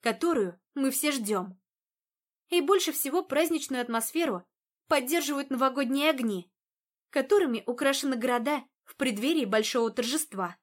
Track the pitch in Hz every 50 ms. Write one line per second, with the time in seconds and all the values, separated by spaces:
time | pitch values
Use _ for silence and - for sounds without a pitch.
0 | - 240 214 - - 349 330 254 202 180 175 _ _ _ _ 285 269 269 269 -
1 | - 302 285 269 220 196 214 196 185 196 185 _ _ _ _ _ _ _ _ _
2 | _ _ _ _ _ _ _ _ _ _ 349 349 277 285 403 381 - 330 294 -
3 | - 269 262 359 359 - 269 285 330 330 330 311 - - 269 247 240 247 233 226
4 | 226 - - 320 339 302 214 175 180 _ _ _ _ _ _ _ _ _ 311 285
5 | 254 254 311 339 294 277 294 277 277 277 269 247 269 262 254 269 277 233 269 277
6 | 294 311 311 254 214 226 202 185 175 _ _ _ _ _ _ _ _ _ _ _
7 | _ _ - 294 269 269 403 415 381 277 233 202 - - 240 240 294 277 277 277
8 | - 277 262 233 220 254 247 240 226 285 294 277 - _ _ _ _ - - _
9 | - 254 226 202 220 277 330 320 254 196 202 220 214 - - 254 233 226 - -
10 | 233 233 262 311 - - - 190 185 175 175 _